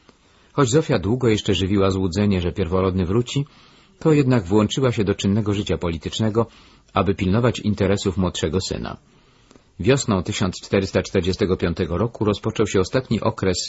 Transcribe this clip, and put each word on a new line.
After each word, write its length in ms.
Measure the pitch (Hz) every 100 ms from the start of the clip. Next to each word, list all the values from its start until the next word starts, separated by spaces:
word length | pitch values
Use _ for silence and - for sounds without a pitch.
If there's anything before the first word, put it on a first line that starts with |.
| _ _ _ _ _
Choć 160 | - 131
Zofia 300 | 117 123 117
długo 280 | 95 127 123
jeszcze 260 | 107 -
żywiła 360 | 92 92 101 98
złudzenie, 520 | 95 95 87 104 92
że 100 | 87
pierworodny 540 | 82 82 92 95 92
wróci, 400 | 87 110 123 139 147 - - - _ -
to 140 | 160
jednak 300 | 147 131 123
włączyła 480 | 87 107 104 - 127
się 120 | 117
do 120 | 98
czynnego 380 | 98 98 104 104
życia 240 | 101 98 87
politycznego, 720 | 87 82 90 - 110 107 113 - - - _
aby 220 | 98 98
pilnować 440 | 95 92 104 120 -
interesów 580 | 107 98 95 101 101 92
młodszego 440 | 90 - 82 90
syna. 360 | - - 58 - _ _ _ _ _ - _ -
Wiosną 440 | 90 139 - 95
tysiąc 320 | 82 - 92 -
czterysta 400 | - 101 95 98
czterdziestego 560 | - 98 87 90 92 92
piątego 400 | 90 85 85 87
roku 280 | 117 -
rozpoczął 420 | 107 101 110 - 104
się 120 | 98
ostatni 420 | 92 131 - 110
okres 360 | 113 - 92 90